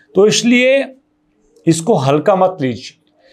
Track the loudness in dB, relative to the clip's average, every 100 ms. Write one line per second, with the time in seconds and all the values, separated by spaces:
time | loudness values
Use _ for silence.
0 | _ 0 2 2 0 2 2 0 -2 -12
1 | _ _ _ _ _ _ -2 -2 0 0
2 | 0 0 0 0 0 -2 -6 -8 -12 -20
3 | _ _ _